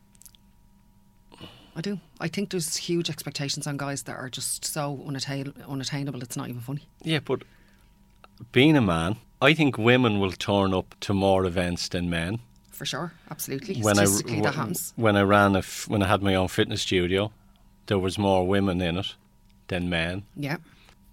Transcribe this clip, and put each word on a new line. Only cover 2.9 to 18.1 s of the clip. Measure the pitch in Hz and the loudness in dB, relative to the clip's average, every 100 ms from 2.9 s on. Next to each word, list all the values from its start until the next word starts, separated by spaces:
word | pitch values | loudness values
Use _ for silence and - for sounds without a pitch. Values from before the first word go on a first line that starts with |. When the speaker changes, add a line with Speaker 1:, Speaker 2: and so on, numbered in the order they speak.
| 170 170 | -2 -2
Speaker 1:
expectations | 151 147 - 139 147 147 | -8 -10 -8 -6 -6 -6
on | 139 | -6
guys | 139 139 | -6 -8
that | - - | -10 -12
are | 123 | -10
just | 131 - - | -8 -6 -6
so | - 156 143 139 143 | -6 -6 -6 -6 -8
unattail-, | 135 143 139 135 - - | -8 -6 -6 -8 -12 -10
unattainable, | 135 123 143 139 123 | -8 -6 -6 -6 -8
it's | 131 143 | -10 -8
not | 123 | -8
even | 123 | -10
funny. | 120 147 - _ | -8 -10 -10 _
Speaker 2:
Yeah, | 165 156 | -4 -4
but | - 131 - _ _ _ _ _ _ _ - - - | -2 -4 -6 _ _ _ _ _ _ _ -20 -20 0
being | 120 147 147 | 6 6 6
a | |
man, | 101 82 82 113 - _ | 4 2 0 -4 -10 _
I | 135 | 4
think | 160 147 113 | 4 2 4
women | 113 127 120 104 | 4 6 4 2
will | 95 | 0
turn | 87 - 101 95 | -2 0 2 2
up | 92 - - | 0 -4 -8
to | - | -2
more | 98 98 95 95 | 2 4 4 2
events | 87 87 87 - | 0 -2 -4 -4
than | 90 87 | -4 -2
men. | 85 85 117 - _ _ | -2 -4 -6 -10 _ _
Speaker 1:
For | - | -12
sure, | 143 135 170 - - | -8 -8 -8 -12 -16
absolutely. | - - 135 - 156 | -12 -8 -8 -6 0
Speaker 2:
When | 104 101 | 4 4
I, | |
Speaker 1:
Statistically, | 101 101 - 107 | 4 2 -2 -2
that | |
Speaker 2:
w-, | 107 127 | 0 -2
Speaker 1:
happens. | 110 - - - | -4 -6 -8 0
Speaker 2:
when | 113 101 | 4 6
I | |
ran | 98 101 101 | 6 6 6
a | 98 | 4
f-, | - - - | 0 -8 -2
when | 110 | 0
I | 92 | 2
had | 101 | 2
my | 98 | 2
own | 95 90 | 2 2
fitness | - 110 107 | 0 0 -2
studio, | - 95 87 95 104 - - _ _ _ - | 0 0 2 0 -2 -8 -20 _ _ _ -2
there | 101 | 0
was | 92 | 0